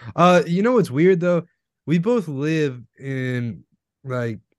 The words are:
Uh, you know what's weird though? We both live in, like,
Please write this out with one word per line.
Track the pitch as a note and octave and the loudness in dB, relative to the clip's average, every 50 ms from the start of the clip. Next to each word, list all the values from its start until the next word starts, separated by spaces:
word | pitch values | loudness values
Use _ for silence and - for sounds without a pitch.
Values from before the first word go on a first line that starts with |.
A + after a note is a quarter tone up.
| - A2+ - | -18 -10 0
Uh, | D3+ E3+ F3+ F3+ F3 - | 2 4 6 6 4 4
you | D#3+ E3+ F#3 G#3 | 2 0 0 0
know | A#3+ B3+ | 2 2
what's | A#3 F#3 - | 2 0 0
weird | B2 C#3+ E3+ F#3 F#3+ E3+ | 0 2 4 4 4 2
though? | E3+ F3 F3 E3+ E3 - _ _ _ _ _ _ _ | 2 0 0 0 -2 -6 _ _ _ _ _ _ _
We | C3 E3 F3 | -2 -2 0
both | E3+ A3 B3 A#3 E3+ D#3+ | 0 0 0 -2 -2 -4
live | C#3+ C3 C#3+ D#3 D#3+ D#3+ D3+ C#3 B2+ B2 A#2+ _ _ _ | -6 -6 -4 -2 -2 0 -2 -2 -4 -8 -14 _ _ _
in, | C#3 C3+ C3+ C3 B2+ B2+ B2 B2 A#2+ A#2 G2 C#2 - _ _ _ _ _ _ _ _ | -12 -8 -6 -6 -4 -4 -4 -4 -4 -6 -8 -10 -16 _ _ _ _ _ _ _ _
like, | C3+ B2+ B2 A#2+ A#2 A2 A2 - _ _ | -8 -6 -6 -6 -6 -8 -10 -14 _ _